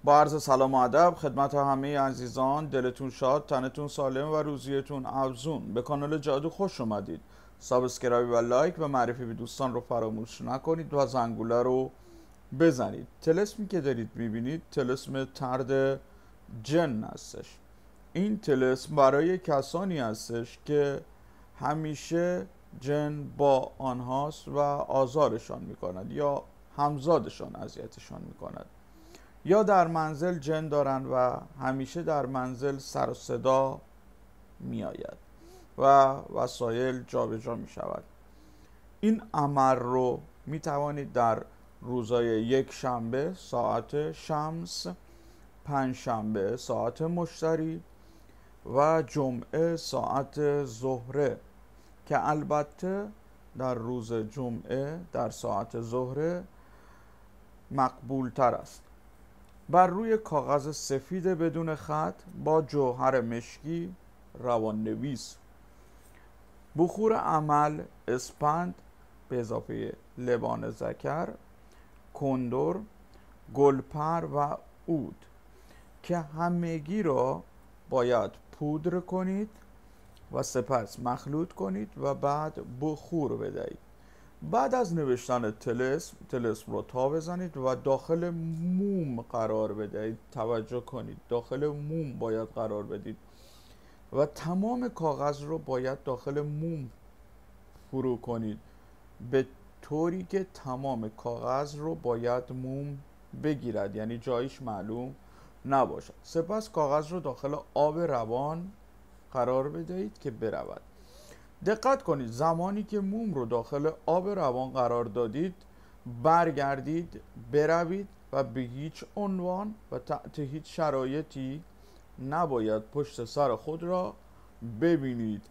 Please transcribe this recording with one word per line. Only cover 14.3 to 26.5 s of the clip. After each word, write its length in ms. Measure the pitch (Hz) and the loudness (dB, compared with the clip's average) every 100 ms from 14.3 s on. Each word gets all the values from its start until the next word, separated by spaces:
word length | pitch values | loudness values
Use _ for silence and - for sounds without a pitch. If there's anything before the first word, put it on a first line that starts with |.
| 110 120 160 - | -2 -4 -6 -4
طلسم 540 | - 127 135 - 135 | -2 0 -2 -4 -6
طرد 760 | 131 - 131 131 127 135 135 135 - - - - - 120 | -6 -6 -4 -2 2 2 2 0 -6 -20 -20 -20 -16 -12
جن 400 | 110 160 160 110 | 0 2 4 0
هستش. 560 | - - - - - - - - - - - | -4 -10 -12 -14 -16 -20 -20 -20 -20 -20 -8
این 260 | 165 208 208 | -2 0 0
طلسم 580 | - 131 131 131 - 151 | 2 4 6 2 0 6
برای 420 | 135 139 165 185 | 8 8 4 0
کسانی 600 | 175 143 131 170 196 165 | 2 0 0 -4 -2 -2
هستش 600 | 117 107 - 117 123 - | -2 -4 -4 -6 -6 -10
که 360 | - 147 143 139 - - - - - - | 0 2 2 0 -10 -20 -20 -20 -20 -6
همیشه 840 | 131 156 156 147 - 165 175 180 190 - - - | -2 -2 -4 -6 -2 0 2 0 -6 -16 -20 -10
جن 500 | 127 147 147 147 135 123 | -2 0 0 -4 -8 2
با 360 | 143 131 - - | 6 6 2 -4
آنهاست 680 | 135 123 123 131 147 151 - | -4 -4 -4 -2 -4 -8 -6
و 100 | 139 | 0
آزارشان 1000 | 143 143 - 135 131 143 135 110 - - | 2 0 2 2 4 4 2 2 -6 -10
می‌کند 520 | - - - 92 101 | -10 -8 -6 -6 -8
یا 300 | 143 143 139 - | -2 0 -2 -6